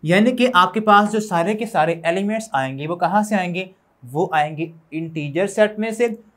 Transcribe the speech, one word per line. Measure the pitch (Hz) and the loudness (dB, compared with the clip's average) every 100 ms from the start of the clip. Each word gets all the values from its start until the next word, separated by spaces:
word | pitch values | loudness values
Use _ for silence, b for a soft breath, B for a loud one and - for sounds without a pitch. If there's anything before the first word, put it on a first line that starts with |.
| 156 | 2
यानी | 185 226 | 4 4
कि | 247 247 | 4 2
आपके | 208 185 220 | 4 4 2
पास | 214 202 208 | 4 4 4
जो | 214 | -2
सारे | 214 175 175 214 | -2 -2 0 -2
के | 226 | -2
सारे | 180 160 170 160 | 0 0 0 -2
एलिमेंट्स | 175 202 220 220 139 | -2 -2 -4 -4 -4
आएंगे, | 131 135 147 | -4 -6 -6
वो | 175 | -2
कहाँ | 170 202 | 0 0
से | 214 214 | 0 -2
आएंगे? | 180 175 185 _ _ _ 120 | -2 -4 -8 _ _ _ -8
वो | 135 165 | -2 0
आएंगे | 160 151 156 160 160 _ | 0 0 -2 -8 -10 _
इंटीजर | 156 165 160 147 143 196 | -10 -8 -8 -6 -2 -2
सेट | 202 208 214 | 2 0 2
में | 220 | -6
से। | 220 233 214 - | 0 -2 -2 -14